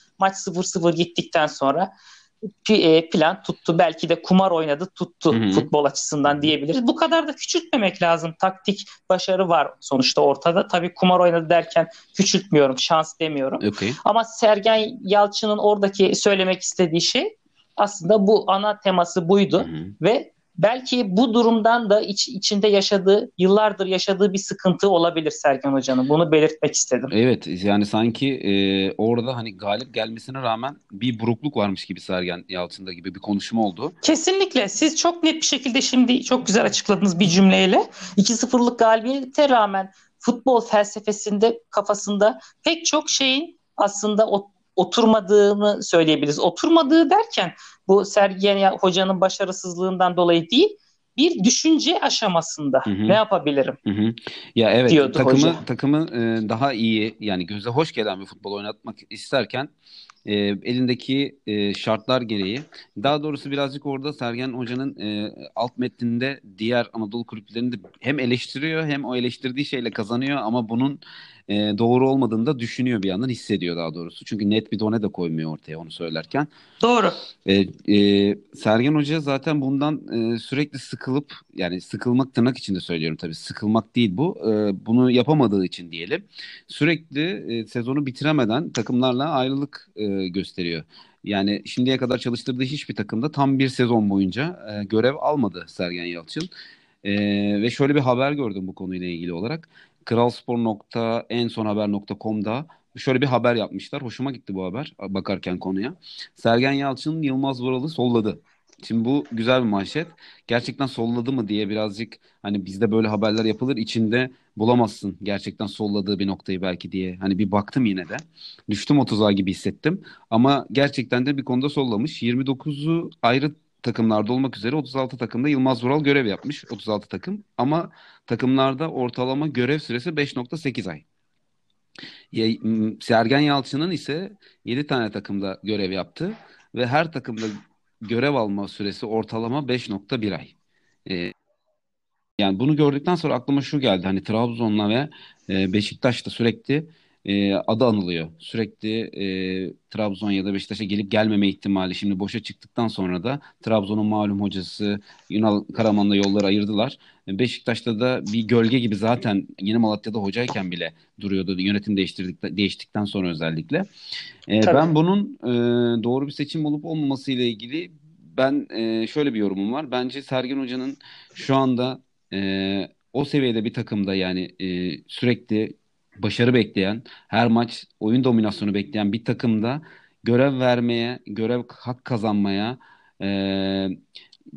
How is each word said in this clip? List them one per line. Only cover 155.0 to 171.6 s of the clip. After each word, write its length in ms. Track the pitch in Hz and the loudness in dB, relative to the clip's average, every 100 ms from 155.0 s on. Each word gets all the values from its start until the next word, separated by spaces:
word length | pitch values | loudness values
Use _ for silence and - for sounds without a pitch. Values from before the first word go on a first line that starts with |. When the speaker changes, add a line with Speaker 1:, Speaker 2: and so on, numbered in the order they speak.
| - - - | -8 -20 -6
Speaker 2:
Ünal 340 | 107 110 104 | 0 2 2
Karaman'la 520 | - - 110 104 101 101 | -2 -2 2 2 4 2
yolları 300 | 98 101 98 | 2 2 2
ayırdılar. 520 | 104 104 104 123 - _ _ - | 2 0 0 -2 -6 _ _ -8
E, 120 | 95 | -2
Beşiktaş'ta 600 | 123 - - 113 - 107 | -2 -4 -6 -4 -4 -2
da 220 | 127 127 98 | -2 -2 -4
bir 140 | 113 110 | -4 2
gölge 320 | 120 113 127 | 2 4 2
gibi 160 | 117 101 | 0 0
zaten 520 | 110 120 120 98 - - | 0 0 0 -2 -4 -6
yine 180 | 98 117 | -2 2
Malatya'da 420 | 110 104 113 107 | 2 0 -4 -6
hocayken 520 | 98 104 123 107 92 | -4 -4 -4 -4 -6
bile 220 | 87 82 - _ - | -6 -8 -10 _ -12
duruyordu. 420 | 101 95 90 92 | -4 -2 -2 -2
Yönetim 360 | 95 101 101 98 | 0 -2 0 -2
değiştirdik-, 600 | 92 - 90 - 101 92 | -2 -4 -10 -8 -8 -2
değiştikten 480 | 98 - - 107 101 | -4 -4 -10 -6 -4
sonra 240 | 104 90 | -4 -4
özellikle. 560 | 80 82 80 82 156 196 - - - - - - | -4 -4 -6 -4 -4 -4 -12 -18 -16 -16 -16 -2
E, 120 | 107 | 2
Speaker 1:
Tabii. 140 | 107 135 | 4 4
Speaker 2:
ben 200 | 165 156 | 4 4
bunun, 440 | 170 202 202 - | 4 2 -2 -6
e, 100 | 120 120 120 120 120 117 | -4 0 2 2 2 0
doğru 240 | 120 127 139 | 0 -2 -4
bir 40 | |
seçim 340 | - 147 165 151 | -6 -6 -4 -2
olup 200 | 151 165 | -4 -4
olmaması 460 | 160 143 135 139 | -4 -2 -4 -4
ile 160 | 123 120 | -2 -2
ilgili 440 | 107 120 151 175 - _ _ 78 82 | -4 -8 -10 -10 -16 _ _ -8 0
ben, 300 | 131 143 - | 0 0 -4
e, 380 | 107 113 113 113 | -4 -2 -2 -2
şöyle 260 | 151 147 | -2 -2
bir 60 | 113 | 0
yorumum 340 | 101 95 101 | 0 0 -2
var. 180 | 131 147 | -4 -4
Bence 300 | 127 127 135 | -4 -4 -8
Sergen 380 | 135 131 127 139 | -6 -4 -4 -4
Hoca'nın 380 | 127 127 127 139 - - - | -6 -6 -8 -10 -16 -20 -20
şu 220 | - - | -10 0
anda, 460 | 135 | 2